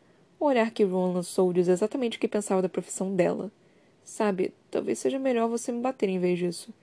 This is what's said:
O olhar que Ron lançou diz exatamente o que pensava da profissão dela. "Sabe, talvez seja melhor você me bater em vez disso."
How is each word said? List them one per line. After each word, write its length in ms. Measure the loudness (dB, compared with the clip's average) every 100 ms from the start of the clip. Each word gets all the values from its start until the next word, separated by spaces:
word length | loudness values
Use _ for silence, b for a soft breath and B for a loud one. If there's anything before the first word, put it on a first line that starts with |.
| b b b _
O 60 | 2
olhar 260 | 2 2
que 120 | 2
Ron 300 | 2 2 0
lançou 400 | 0 -2 2 2
diz 160 | 4 4
exatamente 480 | 2 0 -2 -4 -2
o 20 |
que 80 | -2
pensava 340 | -2 0 0
da 80 | 0
profissão 460 | -2 -6 -6 -2 2
dela. 360 | 2 0 -6 b b b b b
"Sabe, 500 | -14 -2 0 0 -2 -6 _
talvez 280 | -4 -2 -2
seja 200 | -2 0
melhor 300 | 0 0 0
você 200 | -2 -4
me 120 | -4
bater 260 | -4 -2 -2
em 100 | 0
vez 220 | 0 0
disso." 340 | -2 -4 -12 -20